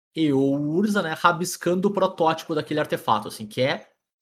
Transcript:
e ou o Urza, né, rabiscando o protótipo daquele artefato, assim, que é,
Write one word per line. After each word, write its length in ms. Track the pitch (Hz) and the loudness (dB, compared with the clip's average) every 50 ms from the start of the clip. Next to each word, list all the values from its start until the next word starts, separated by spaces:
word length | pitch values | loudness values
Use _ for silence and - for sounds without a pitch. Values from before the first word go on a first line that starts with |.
| _ _ _ | _ _ _
e 160 | 160 160 147 135 | 0 2 2 4
ou 240 | 135 139 139 139 | 4 4 2 2
o 180 | 143 147 147 156 | 0 -2 0 0
Urza, 260 | 180 208 214 202 208 | 2 2 2 2 0
né, 120 | 170 160 160 | 0 -2 -2
rabiscando 680 | - - 175 170 160 180 175 - - - 175 180 190 185 | 2 2 2 2 2 -4 -6 -6 -4 -2 -2 0 2 0
o 60 | 196 202 | 0 2
protótipo 600 | 190 190 185 185 - 165 160 160 160 - - 165 | 2 0 0 2 0 0 0 0 -2 -4 -4 -4
daquele 240 | 151 131 - 151 151 | -4 -4 -2 -4 -4
artefato, 480 | 151 - 170 160 - 127 110 104 107 | -2 -2 -4 -4 0 0 0 0 -2
assim, 180 | - - - 110 | -8 -12 -12 -14
que 140 | 104 - 127 | -8 -2 0
é, 280 | 127 143 170 208 - _ _ _ _ _ _ _ | 0 0 0 -4 -8 _ _ _ _ _ _ _